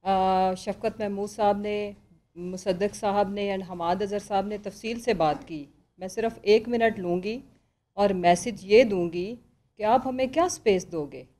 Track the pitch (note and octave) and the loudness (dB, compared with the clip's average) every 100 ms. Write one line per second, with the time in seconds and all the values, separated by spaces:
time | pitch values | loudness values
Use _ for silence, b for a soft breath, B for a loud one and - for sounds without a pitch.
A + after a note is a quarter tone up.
0 | F#3 F#3+ F#3+ F#3 F#3 F#3 - G3 A3 G#3+ | 2 2 4 4 2 0 -6 -4 -4 -4
1 | G#3 G3+ G3+ G#3 G#3 G3+ G#3 G#3 G#3 G3+ | -4 -4 -6 0 2 2 -2 -4 -6 -10
2 | _ _ _ E3+ F3+ F#3 G3+ F3+ G3+ G#3 | _ _ _ -12 -10 -6 -4 0 -2 0
3 | G#3 G3+ G3 G3+ G3+ F#3+ F3+ F3+ E3+ F#3 | 0 2 0 -2 -2 -4 -6 -4 -2 0
4 | G3+ G#3 G3+ G3+ G3+ G#3 G#3 - A3 A#3 | -2 -4 -2 -2 -2 -8 -10 -10 -8 -4
5 | B3 F3+ D#3 D3 - D#3+ C#3 _ _ _ | -2 2 0 0 -8 -12 -14 _ _ _
6 | F#3 A3+ A3+ A3+ G3+ G#3+ A3+ A#3+ A3+ G#3+ | -10 -4 -4 -2 4 4 4 2 2 0
7 | F3 F3 G3+ A#3+ - _ _ _ _ G3 | -2 -2 -2 -8 -12 _ _ _ _ 0
8 | G3+ F#3 F3 F3 A#3+ G3+ F#3 G#3+ A#3 F#3+ | 0 4 4 4 0 -10 4 6 6 2
9 | E3+ F3 F#3+ A#3+ _ _ _ - G#3 B3 | -2 -4 -8 -10 _ _ _ -4 2 2
10 | C4 B3+ C4 C#4 F4 - A3 F#3+ - E3 | 2 -4 -2 0 0 0 2 2 0 -8
11 | C#3+ C3 B2+ | -8 -12 -18